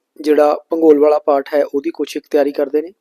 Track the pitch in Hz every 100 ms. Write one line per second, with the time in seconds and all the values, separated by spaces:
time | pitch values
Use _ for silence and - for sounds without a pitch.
0 | _ - 151 147 147 151 - 165 160 147
1 | 151 151 156 139 135 147 139 143 165 -
2 | 147 151 - 147 143 143 139 151 165 -